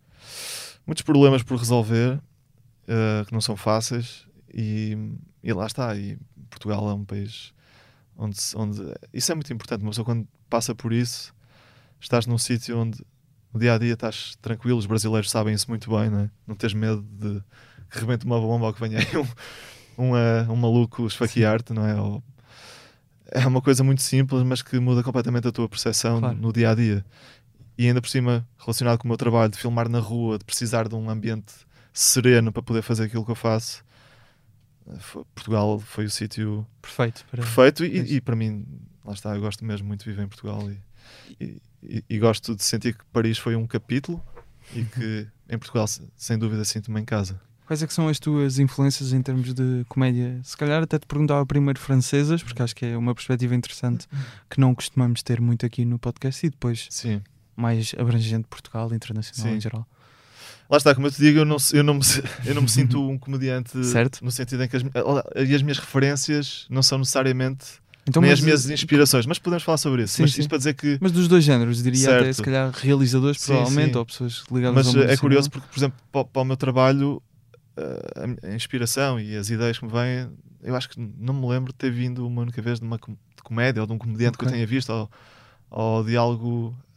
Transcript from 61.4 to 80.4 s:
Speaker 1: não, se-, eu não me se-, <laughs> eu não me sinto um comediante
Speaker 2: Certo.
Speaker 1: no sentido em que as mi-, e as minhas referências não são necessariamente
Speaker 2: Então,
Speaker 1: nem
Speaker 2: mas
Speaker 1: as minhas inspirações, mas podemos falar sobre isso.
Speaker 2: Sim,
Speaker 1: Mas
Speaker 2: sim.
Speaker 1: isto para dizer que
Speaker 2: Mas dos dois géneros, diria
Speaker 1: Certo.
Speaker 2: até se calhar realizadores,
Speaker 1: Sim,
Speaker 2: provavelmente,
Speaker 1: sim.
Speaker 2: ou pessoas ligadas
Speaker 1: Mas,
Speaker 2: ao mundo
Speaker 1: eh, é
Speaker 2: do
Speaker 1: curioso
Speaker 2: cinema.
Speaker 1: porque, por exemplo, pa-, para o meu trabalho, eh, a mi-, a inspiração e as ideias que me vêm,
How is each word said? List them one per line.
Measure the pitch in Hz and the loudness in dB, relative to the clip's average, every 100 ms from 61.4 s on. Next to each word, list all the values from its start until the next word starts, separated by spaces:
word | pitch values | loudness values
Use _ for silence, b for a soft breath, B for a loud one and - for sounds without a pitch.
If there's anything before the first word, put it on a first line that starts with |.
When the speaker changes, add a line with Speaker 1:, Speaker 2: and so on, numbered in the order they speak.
| 151 | 4
Speaker 1:
não, | 147 | 2
se-, | 143 147 | 2 4
eu | |
não | 147 143 | 4 4
me | |
se-, | 135 139 - | 4 2 -2
<laughs> | - 123 | -6 -2
eu | - | 2
não | |
me | 123 | 2
sinto | 117 127 139 135 | 4 4 2 0
um | 135 | -2
comediante | 135 135 131 127 120 127 | -4 -4 -2 -2 -4 -2
Speaker 2:
Certo. | 127 120 123 - 123 | 2 4 2 0 -6
Speaker 1:
no | |
sentido | 120 120 127 | -4 -4 -2
em | 127 | 0
que | 127 | -2
as | |
mi-, | 123 123 117 139 - - 135 | -2 -2 0 0 0 0 2
e | 139 | 4
as | |
minhas | 143 135 | 2 -2
referências | - 135 139 139 - 147 139 - - | -2 2 2 2 0 0 -2 -8 -6
não | 127 | 0
são | 127 135 | 2 2
necessariamente | 131 139 131 127 131 135 - - _ _ - | 0 2 2 2 -2 -4 -12 -20 _ _ 0
Speaker 2:
Então, | 156 | 4
Speaker 1:
nem | 143 | 6
Speaker 2:
mas | 139 | 6
Speaker 1:
as | 151 | 6
minhas | 151 127 | 4 2
inspirações, | 151 160 147 139 131 117 | -2 4 6 6 4 2
mas | 160 | -2
podemos | 180 175 | -2 -2
falar | 160 156 | 0 0
sobre | 147 131 | 2 0
isso. | 107 - | 0 4
Speaker 2:
Sim, | |
Speaker 1:
Mas | 156 | 4
Speaker 2:
sim. | 131 | 4
Speaker 1:
isto | 147 | 0
para | 151 | 0
dizer | 139 | 0
que | 143 147 139 | -2 0 0
Speaker 2:
Mas | 190 | 2
dos | 170 175 | 4 6
dois | 175 | 8
géneros, | 147 127 117 120 | 8 4 2 0
diria | 123 127 | 0 4
Speaker 1:
Certo. | 135 127 | 6 6
Speaker 2:
até | 123 | 4
se | 135 | 0
calhar | 110 131 131 | -2 0 -2
realizadores, | 127 135 139 131 131 139 143 | -2 2 4 4 4 2 0
Speaker 1:
Sim, | - | 2
Speaker 2:
provavelmente, | 135 123 143 151 | 2 4 2 2
Speaker 1:
sim. | 123 | 2
Speaker 2:
ou | 117 | -2
pessoas | - 123 117 - | -4 -6 -8 -4
ligadas | 123 123 127 | 0 4 4
Speaker 1:
Mas, | 127 | 6
Speaker 2:
ao | |
mundo | 127 | 4
Speaker 1:
eh, | 131 | 4
é | 139 | 4
Speaker 2:
do | |
Speaker 1:
curioso | - 139 143 | 4 4 2
Speaker 2:
cinema. | 135 | -4
Speaker 1:
porque, | - | -10
por | - | -2
exemplo, | 135 - _ | -2 -2 _
pa-, | 156 160 | -4 -2
para | 135 | -2
o | 131 | -2
meu | 131 | 0
trabalho, | 135 127 131 139 143 139 - _ _ - _ - | 0 4 4 4 2 -2 -10 _ _ -20 _ -10
eh, | 76 50 50 - | -10 -10 -12 -10
a | 92 | -8
mi-, | 123 | -8
a | - 110 | -8 -8
inspiração | - 127 117 - 139 120 | -6 -4 -2 0 0 -2
e | 107 107 | -4 -6
as | 101 | -4
ideias | 110 117 113 | -2 -2 -2
que | 117 | -4
me | |
vêm, | 117 123 127 123 - | -2 -2 -2 -6 -14